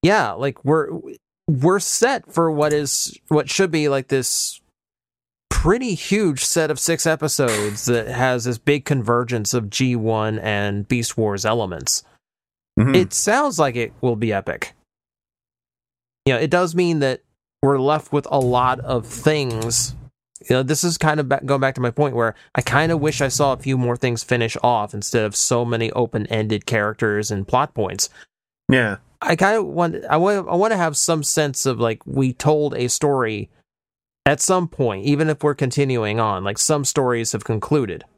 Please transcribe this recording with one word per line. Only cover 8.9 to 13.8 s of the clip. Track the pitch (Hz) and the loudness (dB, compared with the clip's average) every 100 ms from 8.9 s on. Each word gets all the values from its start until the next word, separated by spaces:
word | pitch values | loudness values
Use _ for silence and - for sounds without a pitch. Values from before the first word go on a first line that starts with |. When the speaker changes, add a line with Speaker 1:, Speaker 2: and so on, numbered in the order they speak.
| 139 110 120 120 120 104 | -2 2 0 0 -2 -2
Speaker 1:
of | 127 104 | -2 -2
G | - 131 | -2 0
one | 120 110 110 107 110 | 0 0 0 -2 -2
and | 104 104 101 101 101 | -2 -2 -2 -4 -2
Beast | 123 113 - | -2 -2 -2
Wars | 107 101 | -2 0
elements. | 107 117 101 82 67 - - _ _ _ _ _ _ - | 0 0 -2 -6 -4 -4 -6 _ _ _ _ _ _ 0
Speaker 2:
Mm-hmm. | 120 135 | 4 4
Speaker 1:
It | 101 | 2
sounds | - - 233 294 170 | 0 0 2 0 2
like | 147 | 0
it | 120 | 0